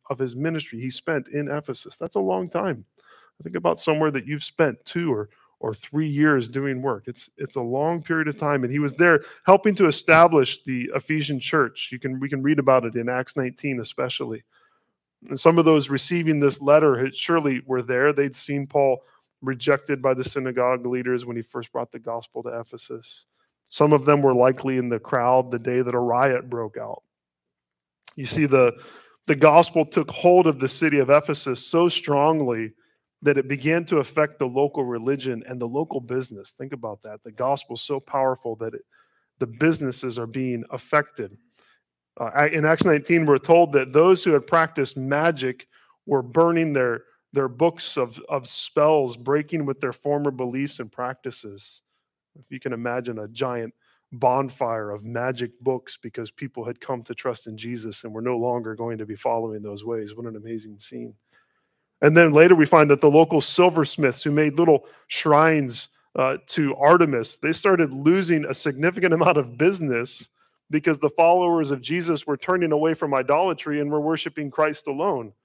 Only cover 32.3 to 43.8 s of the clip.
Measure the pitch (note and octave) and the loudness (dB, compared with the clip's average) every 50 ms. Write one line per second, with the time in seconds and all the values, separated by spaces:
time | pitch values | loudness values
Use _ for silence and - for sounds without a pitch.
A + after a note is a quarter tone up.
32.3 | D#3+ D#3 C#3+ B2 A#2 A2+ A2+ A2 - _ _ _ _ _ _ _ _ _ - D3 | 2 0 0 -2 -4 -4 -6 -10 -12 _ _ _ _ _ _ _ _ _ 0 0
33.3 | C#3 C#3 C3 C3 C#3+ C#3 B2+ D3+ E3 E3+ E3+ D#3+ F#3 D3+ C3 - - D#3 D3+ D3 | 2 2 0 -2 -4 -4 -2 0 0 0 0 0 0 -2 -2 -2 0 -2 -2 -2
34.3 | - - C#3 B2+ B2 C3+ C#3+ C#3+ - D3 C3 B2 A#2+ A#2 A2+ B2+ C#3+ C3+ B2+ C3 | -2 -4 -6 -4 -2 -2 -2 -2 -2 -4 -6 -4 -6 -6 -4 -4 -4 -4 -4 -6
35.3 | B2 A2+ - - B2+ B2 A#2+ A#2 A#2+ C#3+ D#3+ D#3+ - C#3 B2 A2+ B2+ C3 C3 - | -8 -8 -10 -12 -12 -10 -8 -6 -6 -6 -6 -6 -8 -10 -8 -8 -8 -8 -8 -8
36.3 | A#2 G2 G#2 - - - C3+ C3+ D3 B2+ A#2 A2 G#2 - - G#2+ G#2+ G#2+ - A#2 | -12 -18 -20 -18 -18 -16 -16 -14 -14 -12 -12 -12 -14 -14 -16 -20 -20 -20 -20 -16
37.3 | G#2 - B2 C3 C#3 C3+ - - A#2 A2+ - - C#3+ C3+ - - - C3+ C3+ C3 | -10 -6 -4 -2 -2 -4 -6 -10 -12 -10 -8 -8 -8 -8 -8 -6 -4 -2 -2 -2
38.3 | B2+ - - A#2+ A2+ A2 A2+ A2+ A2+ - - _ _ _ _ _ _ _ _ _ | -2 -4 -6 -10 -10 -10 -10 -10 -10 -12 -16 _ _ _ _ _ _ _ _ _
39.3 | _ - C3 A#2 A2+ A2+ D3+ E3 D#3+ D#3 D3+ C3 B2 - - B2+ A2+ B2 A#2 A2+ | _ -8 -8 -8 -4 -2 0 0 0 0 -4 -6 -8 -6 -8 -8 -8 -8 -10 -8
40.3 | A2+ C3 C3 B2+ B2 A#2 - - - B2 - - - D3+ D3 - - - A2 F#2+ | -8 -6 -6 -6 -6 -6 -8 -10 -12 -14 -6 -2 0 0 0 -2 -6 -12 -14 -14
41.3 | G2 - _ _ _ _ _ _ _ _ _ _ _ _ _ _ - - A#2+ A2+ | -14 -20 _ _ _ _ _ _ _ _ _ _ _ _ _ _ -12 -10 -10 -4
42.3 | A2+ C#3 D3 D#3 D#3 D#3+ D3+ D#3 E3 D#3+ - F#3 D#3 D3 C#3 - E3+ E3 D#3+ D3+ | 0 0 2 2 2 2 2 2 2 2 2 2 2 2 2 2 0 2 4 4
43.3 | C#3+ C3 - - E3 E3+ F3 D#3 C#3+ C#3 | 2 2 4 6 6 6 6 4 2 0